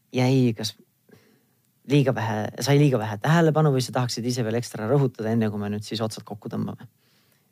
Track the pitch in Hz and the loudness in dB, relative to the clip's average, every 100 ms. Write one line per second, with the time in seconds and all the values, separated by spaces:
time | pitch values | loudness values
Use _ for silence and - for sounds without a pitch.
0 | _ 127 127 131 123 107 107 - _ _ | _ 0 4 4 4 0 -8 -12 _ _
1 | _ _ _ _ _ _ _ _ - 143 | _ _ _ _ _ _ _ _ 0 2
2 | 131 110 110 107 104 - - 143 147 123 | 2 0 -2 -4 -6 -4 2 4 4 2
3 | 110 104 143 170 160 151 156 131 123 127 | -2 -2 2 4 4 4 2 2 0 -2
4 | 123 - 117 123 110 117 117 113 107 143 | -2 -4 -4 -2 -2 -4 -4 -6 0 2
5 | 131 - 110 117 110 104 104 104 104 110 | 0 -2 -2 0 0 -2 -6 -8 -6 -6
6 | 110 110 - 104 113 107 110 - - _ | -6 -8 -14 -14 -10 -6 -6 -10 -18 _
7 | _ _ _ _ _ | _ _ _ _ _